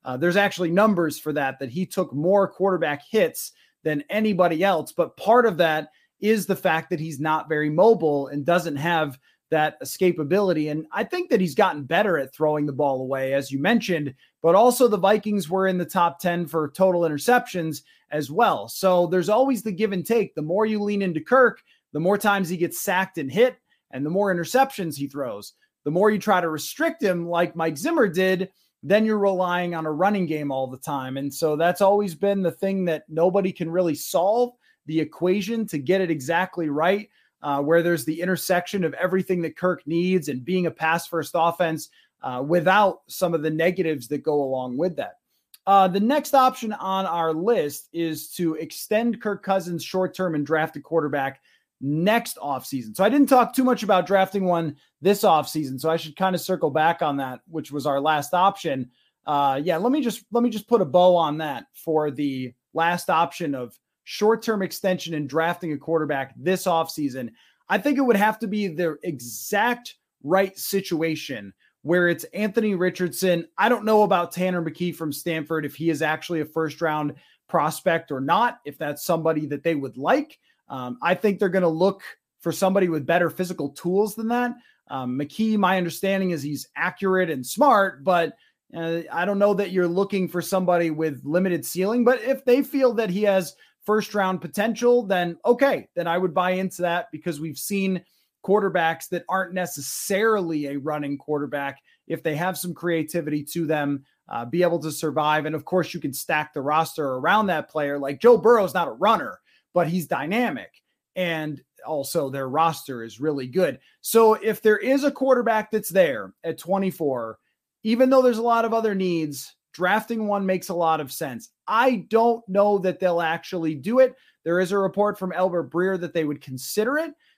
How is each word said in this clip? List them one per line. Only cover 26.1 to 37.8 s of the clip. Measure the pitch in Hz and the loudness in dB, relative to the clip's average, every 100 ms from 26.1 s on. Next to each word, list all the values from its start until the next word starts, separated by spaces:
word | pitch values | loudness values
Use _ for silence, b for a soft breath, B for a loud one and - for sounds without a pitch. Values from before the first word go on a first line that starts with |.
you | 214 | 2
try | 214 185 | 2 2
to | 170 | 2
restrict | 156 - - 330 330 | -4 -8 -4 -4 0
him, | 202 180 170 | -2 -2 -2
like | 170 175 | 0 0
Mike | 170 165 143 | -2 -4 -2
Zimmer | 247 330 240 | -2 2 2
did, | 160 185 185 185 _ _ _ | 2 0 0 -4 _ _ _
then | 139 208 | 0 2
you're | 220 214 | 2 2
relying | 196 185 180 180 175 | 0 0 0 -2 -2
on | 165 156 | -4 -4
a | |
running | 151 190 208 170 | 0 0 0 -2
game | 156 143 | -4 -4
all | 135 131 | -4 -6
the | 127 | -8
time. | - 139 131 135 | -8 -6 -6 -6
And | 143 | -8
so | 135 160 | -2 -2
that's | 151 170 175 | 2 0 4
always | 196 208 202 | 2 4 0
been | 156 196 196 | -2 -2 0
the | 180 | -2
thing | - 196 196 175 | -2 -4 -2 -2
that | 156 - | -4 -6
nobody | 160 175 190 180 | 0 2 2 0
can | - 165 | -2 -2
really | 175 175 | 0 0
solve, | 151 - 180 190 233 247 - _ _ - | -2 -2 0 2 2 0 -4 _ _ -4
the | 156 | -2
equation | 151 - 180 202 190 226 220 | -2 -2 0 0 -2 -4 -4
to | 151 | -6
get | 135 190 | 0 0
it | 180 | 0
exactly | 156 131 165 185 - 160 | -2 -2 -2 -2 -4 -4
right, | 143 165 202 208 _ _ _ | 0 2 0 -4 _ _ _
uh, | 147 143 | -4 -2
where | 143 170 | 2 4